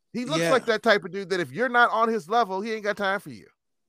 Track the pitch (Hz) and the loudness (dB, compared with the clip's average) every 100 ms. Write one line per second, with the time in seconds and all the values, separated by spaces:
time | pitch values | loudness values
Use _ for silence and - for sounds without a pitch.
0 | _ 233 247 320 330 254 - 214 233 202 | _ -10 -4 -2 2 2 2 0 2 2
1 | 175 196 185 185 147 139 254 240 233 220 | 0 -10 -4 -4 -4 -2 0 4 4 4
2 | 226 226 156 233 208 190 226 220 202 208 | 0 0 0 0 0 -2 -6 -4 -4 -2
3 | 196 196 160 110 - _ _ _ | -2 -2 -6 -16 -20 _ _ _